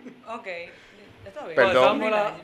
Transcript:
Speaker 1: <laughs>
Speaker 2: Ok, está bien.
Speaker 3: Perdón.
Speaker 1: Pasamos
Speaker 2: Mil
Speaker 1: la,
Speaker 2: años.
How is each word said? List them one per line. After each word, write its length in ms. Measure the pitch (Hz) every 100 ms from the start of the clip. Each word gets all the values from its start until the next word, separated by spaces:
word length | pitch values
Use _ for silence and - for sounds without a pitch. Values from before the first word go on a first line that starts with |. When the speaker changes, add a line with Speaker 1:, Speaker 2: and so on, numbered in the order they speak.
| 240 -
Speaker 1:
<laughs> 60 | -
Speaker 2:
Ok, 180 | 233 190 170 175 - - 208 - - -
está 160 | 294
bien. 100 | 226 156
Speaker 3:
Perdón. 180 | 190
Speaker 1:
Pasamos 240 | 127 131 254
Speaker 2:
Mil 120 | 220
Speaker 1:
la, 160 | 214 208
Speaker 2:
años. 120 | -